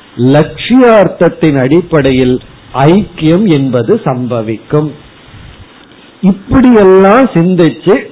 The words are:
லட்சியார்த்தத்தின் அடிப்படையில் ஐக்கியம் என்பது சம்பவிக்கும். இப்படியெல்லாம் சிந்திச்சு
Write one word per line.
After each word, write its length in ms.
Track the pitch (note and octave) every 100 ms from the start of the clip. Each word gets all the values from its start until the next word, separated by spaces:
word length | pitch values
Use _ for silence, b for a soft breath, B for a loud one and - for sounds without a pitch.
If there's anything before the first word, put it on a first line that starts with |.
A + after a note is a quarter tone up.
| - - B2
லட்சியார்த்தத்தின் 1300 | C#3+ D#3+ - - B3 A#3+ A3 F3+ - E3+ - D#3+ C#3
அடிப்படையில் 760 | C3 D#3+ F3 D#3 C#3 C3 C3 B2+ - - - B2+
ஐக்கியம் 640 | C#3+ F#3 G#3 - D#3 F3 G#3+
என்பது 440 | D3+ C3+ B2 A2+ A3
சம்பவிக்கும். 920 | D#3+ B2 B2 A#2 G#2+ A2 - D3 D3+ C3 - - - - - - - - - - - _
இப்படியெல்லாம் 1000 | F#3+ G3 - C4 B3 A3+ G3 F#3+ F#3+ A3 C4
சிந்திச்சு 680 | E3+ E3+ F#3 E3 B2 - B3 -